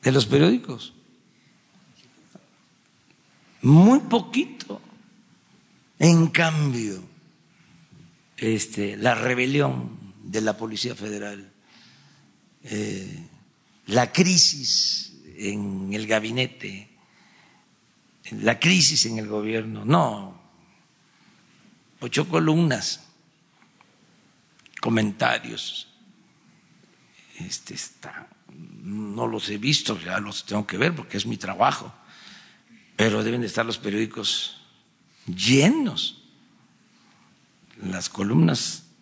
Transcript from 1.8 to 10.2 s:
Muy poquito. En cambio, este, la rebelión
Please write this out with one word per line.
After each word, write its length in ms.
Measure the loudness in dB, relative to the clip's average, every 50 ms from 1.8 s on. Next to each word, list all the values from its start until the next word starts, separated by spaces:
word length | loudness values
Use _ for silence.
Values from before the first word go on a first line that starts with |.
| _ _ _ _ _ _ _ _ _ _ _ -20 _ _ _ _ _ _ _ _ _ _ _ _ _ _ _ _ _ _ _ _ _ _ _ _
Muy 380 | 6 8 10 10 10 10 8 6
poquito. 800 | 4 2 0 0 0 0 -2 -2 -2 -2 -6 -16 -12 -12 -12 -14 -14 -20 -20 -20 _ _ _ _ _ _ _ _ _ _ _ _ _ _ _ _ _ _ _ _
En 280 | 6 8 8 8 6 4
cambio, 760 | 4 2 2 2 2 0 0 0 0 -2 -4 -4 -6 -8 -14 -18 -20 -20 _ _ _ _ _ _ _ _ _ _ _ -20 -20 _ -20 -20 -20 -20 _ _ _ _ _ -6
este, 580 | -2 -2 0 0 -2 -4 -4 -6 -4 -6 -4
la 180 | -2 0 0 0
rebelión 1000 | 2 0 -2 0 0 0 0 2 2 2 2 0 -4 -6 -10 -12 -14 -18 -20 -20 -20